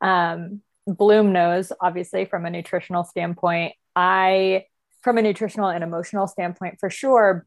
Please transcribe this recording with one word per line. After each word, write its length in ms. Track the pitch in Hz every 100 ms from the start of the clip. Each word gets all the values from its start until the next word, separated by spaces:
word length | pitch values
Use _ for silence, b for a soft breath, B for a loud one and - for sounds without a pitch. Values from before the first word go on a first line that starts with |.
Um, 600 | 190 180 170 170 170 208 - _ -
Bloom 460 | 175 208 214 208
knows, 400 | 185 170 175 180 -
obviously, 440 | 180 175 175 190
from 220 | 190 180 170
a 40 |
nutritional 540 | 170 170 180 - 180
standpoint, 720 | 175 180 170 175 180 170 170 - _
I, 680 | 180 180 190 185 190 190 190 - _ _ _
from 160 | 254 226
a 40 |
nutritional 460 | 214 196 214 214 196
and 160 | 170
emotional 420 | 170 165 170 202 196
standpoint, 540 | - 175 180 175 -
for 100 | 196
sure, 560 | - 269 247 202 180